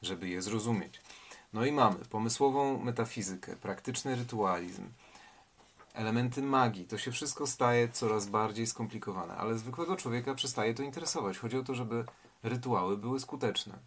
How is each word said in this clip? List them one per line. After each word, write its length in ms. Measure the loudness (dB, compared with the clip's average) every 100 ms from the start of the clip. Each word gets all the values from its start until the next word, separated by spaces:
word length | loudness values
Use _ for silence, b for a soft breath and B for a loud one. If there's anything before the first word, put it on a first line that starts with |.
żeby 260 | -6 -6 -4
je 140 | -2
zrozumieć. 580 | 0 0 2 0 -2 -10 B B B B B
No 120 | 0
i 80 | 2
mamy 260 | 6 4 4
pomysłową 760 | -4 -2 0 4 4 4 2 0
metafizykę, 760 | -2 0 -2 0 -4 -4 -10 -10
praktyczny 600 | -6 -6 -4 -2 0 -2
rytualizm, 720 | -2 0 2 2 -2 -8 -12 -14 B B B B B _ -20 -20 -16
elementy 480 | -4 0 2 0 0
magii. 420 | 2 4 4 2
To 140 | -6 -4
się 140 | -4
wszystko 340 | -2 -2 0 0
staje 420 | 2 4 6 4
coraz 380 | 2 2 2 2
bardziej 400 | 2 2 0 -2
skomplikowane, 680 | -2 -4 -4 -6 -4 -6 -4
ale 220 | -2 -2
zwykłego 380 | -2 -4 -2 -2
człowieka 380 | 0 -2 -2
przestaje 400 | -2 -2 2 2
to 80 | 2
interesować. 560 | -2 -4 -2 0 0 -2
Chodzi 200 | -2 -2
o 40 |
to, 120 | -2
żeby 300 | -2 0 -2 -4 B B B
rytuały 540 | -4 -2 2 2 4 0
były 240 | 0 -2
skuteczne. 580 | -2 -2 0 0 -4 -10